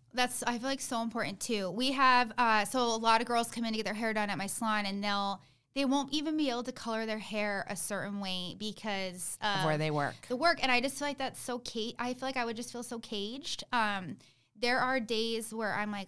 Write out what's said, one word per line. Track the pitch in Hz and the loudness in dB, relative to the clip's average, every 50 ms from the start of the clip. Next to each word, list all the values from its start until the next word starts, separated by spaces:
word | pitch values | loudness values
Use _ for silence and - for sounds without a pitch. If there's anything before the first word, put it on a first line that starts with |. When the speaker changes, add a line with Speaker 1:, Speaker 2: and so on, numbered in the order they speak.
| _ _ - | _ _ -2
Speaker 1:
That's, | 247 247 247 - - - | 0 0 0 0 0 0
I | 233 240 226 | 0 -2 0
feel | 240 269 | -2 -2
like, | 269 269 | -2 -2
so | - - 247 226 | -4 -4 -2 -2
important | 233 233 - 233 - - - - | -2 -2 -2 -2 -2 -2 -4 -4
too. | - - 226 208 190 180 | -4 -2 0 0 0 0
We | 170 226 254 262 | 0 0 0 2
have, | 262 269 269 262 247 247 247 226 - - | 4 6 6 8 8 8 6 4 2 2
uh, | 240 226 220 214 208 | 4 6 6 4 4
so | 208 - 254 | 2 2 2
a | 240 233 226 | 4 4 2
lot | 226 226 226 226 226 | 4 6 6 6 6
of | 226 233 | 6 4
girls | 240 233 233 233 | 2 2 2 2
come | - 240 233 | -2 -4 -2
in | 226 220 | -2 0
to | 214 | -2
get | 214 | -2
their | 185 220 | -2 -2
hair | 214 233 220 214 | 0 0 0 0
done | 214 208 202 | 0 0 0
at | 190 - | 0 -2
my | 196 294 | -2 -2
salon, | - - 233 220 214 208 202 196 | -2 0 0 2 2 2 0 0
and | 196 202 202 | -2 -2 0
they'll, | 208 202 202 196 196 196 196 - - _ _ _ _ - | 0 0 0 0 -2 -4 -6 -10 -20 _ _ _ _ -2
they | 269 285 | 0 2
won't | 254 269 285 269 277 277 | 4 4 2 2 2 0
even | 311 285 320 311 311 | 0 0 2 2 2
be | 302 262 | 2 2
able | 233 247 240 | 2 0 -2
to | 254 | -4
color | 247 - - 233 220 220 226 | -6 -6 -4 -4 -2 -2 0
their | 220 214 220 | -2 -2 -4
hair | 190 - 208 214 208 208 202 196 - - | -4 -4 -2 0 0 0 0 -2 -2 -4
a | 202 | -4
certain | - - - 208 190 185 202 202 202 | -4 -4 -2 -2 -2 -4 -4 -4 -4
way | 196 190 185 180 180 180 - 190 | -2 -2 -2 -2 -4 -6 -6 -6
because | 214 214 208 - - 220 196 190 190 185 180 185 - - - - | -6 -6 -6 -6 -4 -4 -2 -2 -2 -4 -4 -4 -4 -6 -4 -2
Speaker 2:
Of | 208 208 202 190 185 | 0 0 2 2 2
where | 156 156 | 2 2
Speaker 1:
of | 151 | 2
Speaker 2:
they | 156 156 | 2 0
work. | 151 147 143 127 - - - - | 2 0 0 -2 -2 -6 -8 -6
Speaker 1:
the | 247 247 | -2 2
work. | 320 339 330 - - | 2 2 2 4 2
And | 262 | 2
I | 247 240 | 2 4
just | 240 277 - - | 2 0 -2 -2
feel | 285 285 | -4 -4
like | 277 277 | -2 -2
that's | 269 247 - - | -4 -4 -4 -6
so | - - 247 247 | -4 -4 -4 -6
ca-, | 247 - - 226 214 240 247 - | -6 -6 -6 -4 -4 -4 -4 -4
I | 240 247 254 | -4 -4 -4
feel | 254 262 262 | -4 -4 -4
like | 262 262 | -2 -2
I | 233 | -2
would | 233 226 | -2 -4
just | 226 240 - | -6 -8 -8
feel | - 240 240 | -8 -8 -8
so | - 240 233 | -8 -8 -8
caged. | - - 226 202 202 214 240 285 294 - - - - - - | -8 -6 -6 -4 -4 -6 -6 -8 -8 -6 -6 -6 -6 -2 0
Um, | 240 220 208 202 196 185 160 - - - - _ _ _ _ _ 208 | 0 2 2 0 -2 -4 -8 -10 -12 -14 -20 _ _ _ _ _ -2
there | 233 240 247 247 | 0 2 2 4
are | 254 254 262 262 | 2 2 2 0
days | 226 226 226 214 226 226 226 226 220 220 220 | 0 0 0 0 0 0 -2 -2 -4 -4 -6
where | 226 220 202 - | -4 -2 -2 -2
I'm | 202 208 208 | -2 -2 -2
like, | 208 202 190 | -4 -6 -8